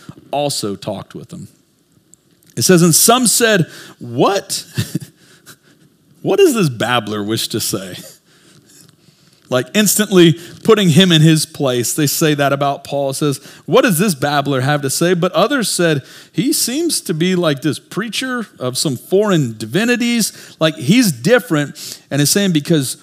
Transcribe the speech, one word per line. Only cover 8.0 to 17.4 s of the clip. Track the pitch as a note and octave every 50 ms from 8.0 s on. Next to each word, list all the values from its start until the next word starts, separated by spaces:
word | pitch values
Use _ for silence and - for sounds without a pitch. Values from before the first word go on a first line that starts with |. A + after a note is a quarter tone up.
| - - - _ _ _ _ _ _ _ _ - _ _ _ - - _ _ _ _ _ _ _ _ _ _ _ _ -
Like, | - D#3+ E3 - -
instantly | G#3 G#3+ F#3 - - G#3+ - G3 F3+ E3+ E3+ D3+ - - - - - -
putting | - A3 G#3+ G3+ F3
him | C3+ E3+ F#3+ F3+
in | E3 D#3
his | D3+ E3 D#3+ D#3 -
place. | - - - D3 C3 B2 B2 A2+ - -
They | - D3+
say | C#3+ - - E3+ D3+ D3+
that | C#3 C#3+ C3+ C#3
about | C#3 C#3+ C#3 C#3 - -
Paul. | - - C#3+ C#3+ C3+
It | C3+
says, | - D#3 D3 C3 - - - - - -
"What | - D#3+ A#3+
does | C#4 B3 F3 D3
this | G#3+ A3 D#3+
babbler | B2+ C#3+ C#3+ D3 C#3+ C3+ C#3 C#3 B2+
have | B2 C#3+ D3 C#3+
to | C#3+ C#3+
say?" | - - E3+ F3 F#3
But | E3+ F3 F3+ -
others | D#3+ G3 A#3 D4 C4 G3+ -
said, | - - F3 E3 D#3 C#3 - - - - - _
"He | - E3 G#3 C#4+ D#4
seems | - - A3+ B3 D4+ F4 D#4 D4 -
to | - - F3
be | D#3 E3+ F#3 F#3
like | F3